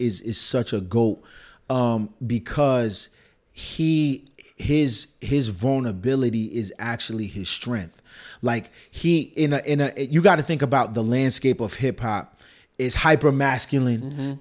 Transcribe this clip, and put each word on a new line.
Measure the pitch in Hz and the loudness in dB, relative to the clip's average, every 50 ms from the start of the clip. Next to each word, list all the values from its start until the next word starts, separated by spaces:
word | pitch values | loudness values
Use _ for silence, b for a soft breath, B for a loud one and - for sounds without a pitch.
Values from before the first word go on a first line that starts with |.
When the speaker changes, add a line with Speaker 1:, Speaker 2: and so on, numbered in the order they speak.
Speaker 1:
is, | 123 117 92 - | -2 -2 -2 -4
is | - 117 107 - | -6 -6 -6 -4
such | - - - 127 113 - | -4 -2 -2 -2 -2 -2
a | 113 101 | -2 -4
goat, | 92 90 113 117 117 110 95 - b b b b b b b b b - | -4 0 2 2 4 2 2 -2 b b b b b b b b b -4
um, | 131 127 123 120 117 110 107 107 - - 127 | 0 0 2 2 0 0 -2 -6 -8 -8 -6
because | 107 120 110 - - - 151 147 135 131 123 117 110 92 - - - _ _ _ _ _ _ _ _ | -4 -4 -4 -4 -4 0 2 2 4 4 2 0 -2 -4 -6 -12 -14 _ _ _ _ _ _ _ _
he, | - - - - - - 160 160 160 156 151 143 131 - - - _ _ - - _ | -18 -16 -14 -10 -4 -2 0 2 2 2 2 0 0 -4 -8 -18 _ _ -20 -20 _
his, | - - - 147 156 147 131 110 - - - _ - | -6 -2 0 2 2 2 0 -2 -6 -8 -10 _ -10
his | - 98 143 143 127 110 | -4 -2 0 0 0 -2
vulnerability | 98 87 113 131 135 135 127 117 98 90 95 127 135 135 127 117 110 113 110 | -2 -2 0 0 2 2 0 -2 -4 -2 -2 0 2 2 2 2 0 0 -4
is | - - 120 107 95 - - | -4 -4 -6 -6 -6 -8 -8
actually | 107 120 117 117 - - 113 110 107 98 | -6 -6 -4 -4 -6 -6 -6 -6 -6 -6
his | - 101 92 - | -8 -8 -8 -6
strength. | - - - 123 120 107 87 82 - - _ B B B B B B B B | -8 -6 -6 -4 -4 -4 -4 -6 -12 -20 _ B B B B B B B B
Like, | 123 117 113 - - b b b b | 0 0 0 -2 -8 b b b b
he, | b - - 170 170 160 | b -2 2 2 2 2
in | 127 - - - 156 143 | 2 -2 -2 0 0 2
a, | 143 135 | 0 0
in | - 147 147 147 | 0 0 0 0
a, | 143 135 - | 0 0 -2
you | - 139 123 151 165 | -4 -4 0 2 6
gotta | 165 202 175 156 | 6 6 6 4
think | 143 - 165 139 | 2 -2 -2 0
about | 147 123 139 131 120 110 107 | 0 2 2 2 2 0 0
the | 117 113 | -2 0
landscape | 113 120 131 135 131 120 - - 131 123 - | 0 2 2 2 0 0 0 2 2 2 2
of | 113 101 - | -2 -6 -4
hip | - 131 127 98 - | -2 -2 -2 -2 -2
hop. | 117 110 104 92 - - _ b b b b b b b b | -4 -4 -4 -4 -6 -10 _ b b b b b b b b
It's | - 127 123 - | -6 -4 -2 0
hyper | - - 160 156 - 147 147 | 2 4 6 6 6 6 4
masculine. | 135 139 139 135 131 120 - - 143 135 127 123 117 113 | 4 4 2 2 0 0 -2 0 0 2 2 2 0 0
Speaker 2:
Mm-hmm. | 131 139 147 143 135 139 139 143 | -2 -6 -8 -8 -6 -6 -4 0